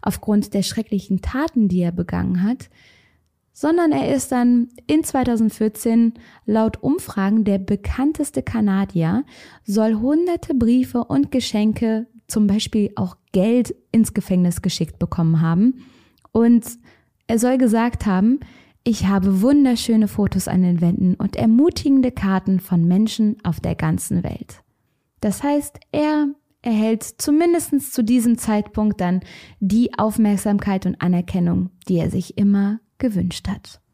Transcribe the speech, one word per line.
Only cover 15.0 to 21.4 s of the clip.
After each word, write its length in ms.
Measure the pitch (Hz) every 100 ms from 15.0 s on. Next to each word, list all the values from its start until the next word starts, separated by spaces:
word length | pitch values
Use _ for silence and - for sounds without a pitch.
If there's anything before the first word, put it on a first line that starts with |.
| 170 - 165 160
haben. 420 | 165 170 233 262 - _ _ _ _
Und 320 | 220 233 233 233 - _ _ _ _ -
er 120 | 233
soll 180 | 247 254
gesagt 480 | 254 226 240 -
haben, 360 | 214 185 214 277 - - _ _
„Ich 220 | - 214 190
habe 340 | 196 190 190
wunderschöne 680 | 233 285 269 233 - 226 208
Fotos 420 | - 196 190 -
an 140 | 185
den 200 | 180 175
Wänden 320 | 170 - 180
und 220 | 190 196
ermutigende 760 | -